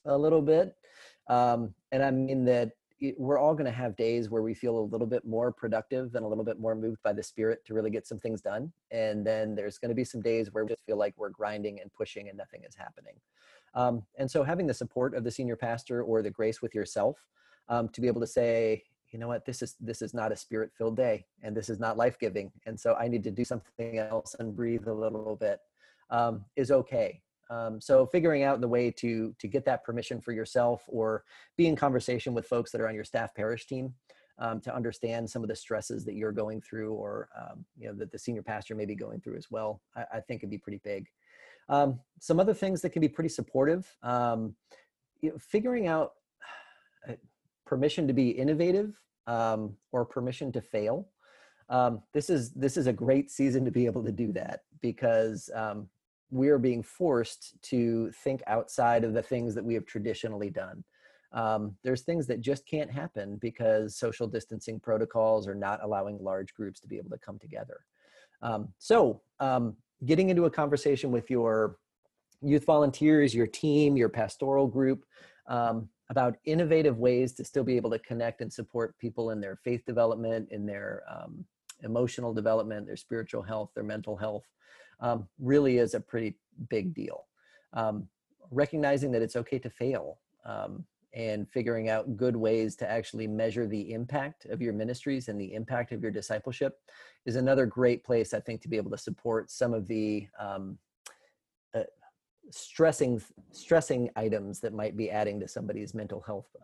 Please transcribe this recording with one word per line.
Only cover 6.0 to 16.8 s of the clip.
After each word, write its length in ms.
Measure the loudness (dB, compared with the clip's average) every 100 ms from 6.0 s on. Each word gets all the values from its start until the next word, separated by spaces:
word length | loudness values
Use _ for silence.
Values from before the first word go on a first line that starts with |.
| -2 -4
and 100 | -2
a 20 |
little 160 | -2
bit 160 | -2 -2
more 160 | -2 -2
moved 260 | -2 -2
by 100 | -2
the 100 | -2
Spirit 400 | -6 -2 0 0 -2
to 80 |
really 160 | -2 -2
get 180 | -2 -6
some 120 | -8
things 220 | -6 -4
done. 300 | -4 -4 -6 -12 _
And 340 | -4 -2 0 0
then 300 | 0 0 -4
there's 220 | -6 -6
gonna 160 | -4
be 120 | -2 -2
some 160 | -2
days 300 | 0 2 0
where 140 | -2 -2
we 40 |
just 160 | -4 -4
feel 120 | 0
like 160 | 0 -2
we're 120 | -8
grinding 500 | -4 -6 -4 -6 -6
and 120 | -16
pushing 360 | _ -8 -8 -14
and 80 | -14
nothing 260 | -16 -16 -20
is 80 | -18
happening. 400 | -18 -18 -20 -20 _ _ _ -20 _
Um, 300 | 0 0 0 -6 -6
and 120 | -2
so 140 | 0
having 240 | 0 0 0
the 60 |
support 420 | -2 -4 -2 0 0
of 80 |
the 80 | -4
senior 240 | -4 -4 -4
pastor 480 | -4 -4 -4 -4
or 180 | 0 0
the 100 | 0
grace 300 | -2 -2 -2
with 120 | -4
yourself, 440 | -4